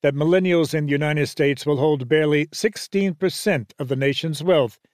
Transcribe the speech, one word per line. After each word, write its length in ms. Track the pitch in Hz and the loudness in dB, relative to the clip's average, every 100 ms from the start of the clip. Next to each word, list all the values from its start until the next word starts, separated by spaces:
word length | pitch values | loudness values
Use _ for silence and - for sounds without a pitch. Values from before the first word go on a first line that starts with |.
that 120 | 143 139 | -2 0
millennials 580 | 156 185 185 170 151 | 2 2 4 2 2
in 120 | 156 147 | -2 -2
the 60 | |
United 360 | 143 151 151 139 | 0 0 0 -2
States 380 | - 143 135 147 | 0 0 0 -2
will 100 | 143 | 0
hold 320 | 156 147 123 | 2 0 2
barely 400 | 156 151 147 151 | 2 2 0 -2
sixteen 600 | - 226 - - 196 196 | -2 -4 -4 -6 -2 -2
percent 600 | 160 185 - 214 156 107 - | -2 -4 -2 -2 -2 -4 -8
of 120 | 131 | -6
the 60 | 135 | -2
nation's 440 | 135 135 165 143 | 0 -2 -4 -4
wealth 380 | 170 165 120 - _ | 2 2 2 -4 _